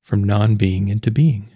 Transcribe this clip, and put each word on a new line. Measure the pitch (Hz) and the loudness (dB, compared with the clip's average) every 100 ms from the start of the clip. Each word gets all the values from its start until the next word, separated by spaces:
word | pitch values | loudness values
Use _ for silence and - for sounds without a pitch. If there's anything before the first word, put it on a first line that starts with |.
from | - 104 | -4 -2
non-being | 101 104 110 104 95 92 101 | 0 2 2 2 0 0 -2
into | 107 113 | -2 -2
being. | 113 156 104 107 | 2 0 0 -8